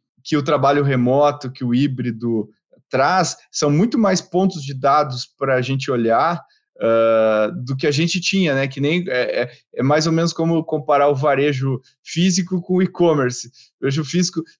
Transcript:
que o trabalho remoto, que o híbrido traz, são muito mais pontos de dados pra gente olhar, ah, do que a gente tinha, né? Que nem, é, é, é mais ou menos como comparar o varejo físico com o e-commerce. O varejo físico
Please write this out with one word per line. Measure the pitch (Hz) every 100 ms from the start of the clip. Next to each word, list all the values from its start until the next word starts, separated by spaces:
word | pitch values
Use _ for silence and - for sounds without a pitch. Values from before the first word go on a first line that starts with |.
| _ _
que | - 151
o |
trabalho | 143 143 139 147
remoto, | 139 127 123 139 147 135 127
que | 131 123
o |
híbrido | 120 139 127 120 113 117 113 104 _ _ _ _
traz, | 127 143 185 170 - _
são | - 147
muito | 151 226 240
mais | 202 185
pontos | - 180 190 170
de | 139
dados | 135 139 147 143 123 -
pra | _ 135 131
gente | 127 135 139
olhar, | 123 113 117 160 170 - _ _ -
ah, | 113 113 113 113 110 107 107 120 127
do | 135
que | 156
a |
gente | 139 165 185
tinha, | - 196 170 135
né? | 135
Que | 135
nem, | 143 175 175
é, | 123 113 117
é, | 123 - _ -
é |
mais | 135 156 160
ou |
menos | 160 170
como | - 165 165
comparar | 165 156 139 143 143
o | 135
varejo | 151 139 147 131 135 127 - _
físico | - 165 185 180 175 185
com | 175 185
o |
e-commerce. | 180 - 170 147 127 127 -
O | - - _
varejo | 135 143 139
físico | 175 175 160 160 _